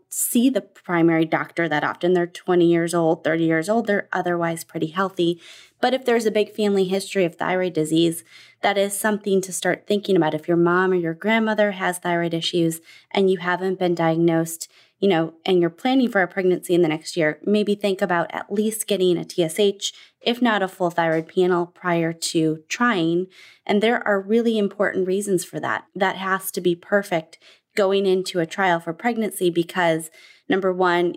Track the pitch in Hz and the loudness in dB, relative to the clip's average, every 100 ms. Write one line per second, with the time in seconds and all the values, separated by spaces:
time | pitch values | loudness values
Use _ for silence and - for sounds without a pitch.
0 | _ - - 247 254 269 - - - 175 | _ -6 -2 2 2 0 -4 -12 -4 2
1 | 165 160 160 160 151 - 170 151 143 - | 4 4 2 -2 -4 -4 -2 -2 -2 -2
2 | 175 185 175 - - 180 170 170 170 175 | 0 0 0 -4 0 2 4 4 0 0
3 | 160 165 147 165 165 160 165 226 214 202 | 2 0 0 0 2 0 0 -2 0 -2
4 | - 190 175 175 170 165 - 165 160 165 | -2 -4 -2 -2 -2 -6 -10 -6 -4 -2
5 | 196 185 170 170 - - - _ 247 262 | -2 0 0 -2 -8 -20 -20 _ -2 0
6 | 254 233 220 214 208 - 208 202 185 196 | 0 0 2 0 -2 -2 0 2 0 -2
7 | 196 196 170 170 165 185 185 170 156 160 | -2 0 -2 -2 -2 -2 -2 -2 0 2
8 | 170 165 - - - _ 202 202 202 202 | 2 -2 -10 -20 -20 _ -2 0 -2 -2
9 | 220 208 208 196 185 180 185 - - 208 | -2 -2 0 0 0 -4 -2 -2 -2 -2
10 | 208 190 156 156 - 170 170 175 190 185 | 2 2 2 -2 -2 2 2 2 2 0
11 | 165 165 202 226 220 214 208 190 180 180 | -2 -4 0 0 0 0 0 0 -4 -4
12 | 175 170 170 165 165 175 165 165 - - | -2 -2 -2 -2 -2 0 0 -2 -10 -20
13 | _ - 190 185 175 180 190 185 180 175 | _ 0 2 0 -2 -4 -4 -2 -2 0
14 | 165 160 170 165 165 - - _ _ _ | 0 2 2 2 -2 -6 -14 _ _ _
15 | 196 165 160 - - 185 170 170 254 262 | 0 2 0 -4 0 2 2 -2 0 2
16 | 240 202 175 196 185 175 - 175 165 156 | 2 2 0 0 0 0 0 2 2 0
17 | - - 151 151 - 208 208 202 208 190 | -4 -2 -2 -2 0 0 0 -2 -2 -2
18 | 196 175 165 - - 202 214 214 - 196 | 0 0 -2 -6 -6 -2 -2 -4 -4 0
19 | 185 170 165 - 160 - 208 202 - - | 2 0 -2 -2 -2 2 0 0 -6 -10
20 | - _ - 240 240 208 190 - 180 170 | -18 _ -4 0 0 0 -2 -2 -2 0
21 | 165 160 160 - 180 180 175 - 180 170 | 0 0 -2 0 2 2 -2 -6 -2 0
22 | 165 165 - 170 160 156 - - 240 202 | 0 -4 -4 0 0 -2 -6 -2 0 2
23 | 165 170 185 - - _ - 208 220 240 | 0 0 -4 -10 -20 _ -2 2 2 0
24 | - 202 196 226 233 220 202 - 190 - | 0 -2 2 2 2 0 -2 -2 -2 0
25 | 185 190 208 175 - 156 135 107 - 185 | -2 -2 0 -2 -2 -6 -4 -6 -8 -4
26 | 190 185 190 190 - - 180 170 - 202 | -2 -2 -4 -4 -4 -4 -2 -2 0 -2
27 | 196 170 160 - _ _ _ - 190 196 | 0 -4 -4 -14 _ _ _ -2 0 2
28 | 196 185 185 185 165 - 190 170 170 165 | 2 0 0 -4 -4 0 0 0 -2 -6
29 | 240 226 214 - 180 170 170 185 170 160 | -4 -2 -4 -2 0 0 -2 0 0 0
30 | 165 - - _ - 190 185 180 180 175 | -4 -16 -20 _ -4 -2 0 0 2 2
31 | 175 | 0